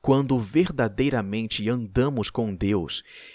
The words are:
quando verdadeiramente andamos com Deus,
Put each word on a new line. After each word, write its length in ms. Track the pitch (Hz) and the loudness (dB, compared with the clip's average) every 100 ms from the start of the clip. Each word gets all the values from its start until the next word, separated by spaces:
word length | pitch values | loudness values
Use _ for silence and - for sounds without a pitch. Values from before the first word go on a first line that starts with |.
quando 340 | - 135 135 131 | 2 4 4 0
verdadeiramente 1300 | 101 147 180 143 117 101 139 131 98 107 110 - 107 | 2 2 2 2 -2 0 0 0 -2 -4 -4 -2 -2
andamos 640 | 123 110 98 135 135 101 | -2 -2 0 0 0 -2
com 240 | - 110 | -2 -4
Deus, 480 | 92 101 101 78 - - - - | 0 0 0 0 -6 -8 -20 -14